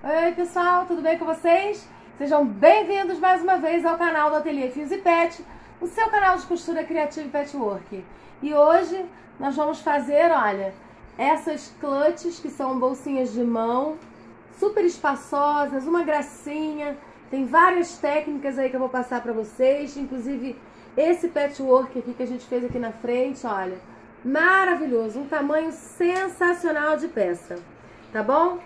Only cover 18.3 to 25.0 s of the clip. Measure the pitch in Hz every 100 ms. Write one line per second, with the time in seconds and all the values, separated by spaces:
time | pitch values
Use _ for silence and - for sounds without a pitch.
18.3 | 285 277 262 262 254 254 247 240 240 233
19.3 | 220 214 - 262 285 294 285 269 262 233
20.3 | 269 254 233 - - - - 311 349 339
21.3 | 294 285 285 269 254 262 254 247 240 254
22.3 | 247 - 247 240 247 226 220 233 247 269
23.3 | 262 247 196 185 185 - - - - 247
24.3 | 285 359 381 381 339 302 240